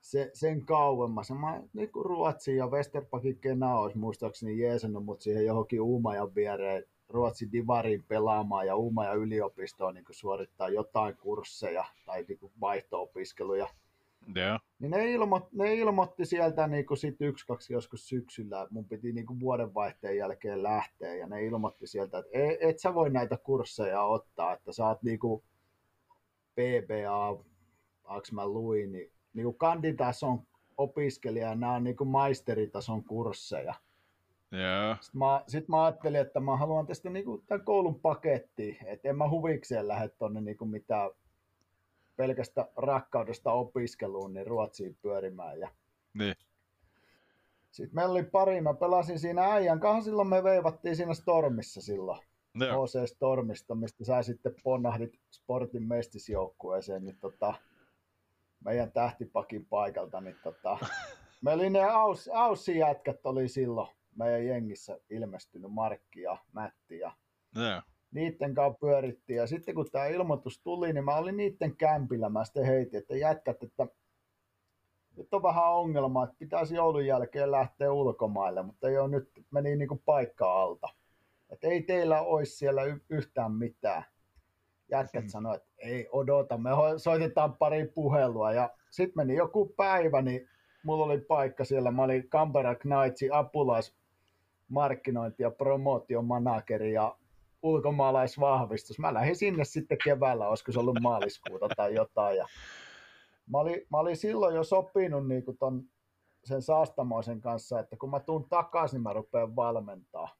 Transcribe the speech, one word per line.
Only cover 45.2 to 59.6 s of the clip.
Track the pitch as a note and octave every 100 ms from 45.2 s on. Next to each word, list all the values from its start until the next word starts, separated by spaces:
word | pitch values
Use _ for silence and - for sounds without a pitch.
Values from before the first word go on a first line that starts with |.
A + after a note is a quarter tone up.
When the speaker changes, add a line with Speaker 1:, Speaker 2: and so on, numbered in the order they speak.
| F#2+ F#2 E2+ D2+
Speaker 1:
Ja | F2+ _ _ _ _
Speaker 2:
Niin. | G#2 G#2 F#2 _ _ _ _ _ _ _ _ _ _ _ _ _
Speaker 1:
sit | - -
meillä | D#3+ F3+
oli | F#3
pari, | E3 G3 F#3+ F#3
mä | D#3
pelasin | D3 F3 F3+ E3 E3+
siinä | E3 F3 F#3
äijän | G#3 F#3 D#3+
kanssa, | G#3 G#3+ G#3+
silloin | G#3+ G3
me | F#3
veivattiin | F#3 F#3+ E3 D#3+ F3 D#3+
siinä | E3+
Stormissa | E3 - E3+ D3+ A#2 G#2 -
silloin. | - G2+ F#2 E2+ - _ _
Speaker 2:
Joo. | A2+ C3 C3 B2+
Speaker 1:
H |
C | C3 B2
Stormista, | - C3 C3 A#2 G#2 -
mistä | A2+ A2+ -
sä | A2 B2+
sitten | A#2+ A#2 - -
ponnahdit | C3 B2+ A#2+ A#2 A#2 _ _
Sportin | - _ B2+ A#2+ A#2+ A2+
mestisjoukkueeseen, | A#2+ A#2 G#2 - G2+ F#2 _ F#2 F#2+ F#2+ F#2+
niin | F#2+ F#2
tota, | G2 - G#3 - _ _ _ _ _ _ _ _ _ _
meidän | G#2 A#2 A2+
tähtipakin | - A#2+ - A#2+ - - G#2